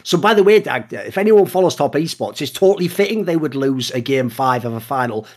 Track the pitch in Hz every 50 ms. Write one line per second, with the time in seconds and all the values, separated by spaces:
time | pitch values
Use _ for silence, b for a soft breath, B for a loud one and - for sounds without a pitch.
0 | B B - 165 147 208 220 208 190 202 214 208 - 135 127 123 110 - - 104
1 | 98 - - 190 202 220 214 208 190 - - 185 185 165 - - 147 131 - 147
2 | 160 160 - - 117 101 107 - 147 135 - - 196 190 196 170 180 170 - -
3 | 202 202 226 220 190 175 165 160 156 147 123 135 135 135 135 131 120 - - 127
4 | 120 - 135 131 127 120 - - 135 131 127 123 117 117 113 113 113 - 139 131
5 | 123 117 107 110 107 B B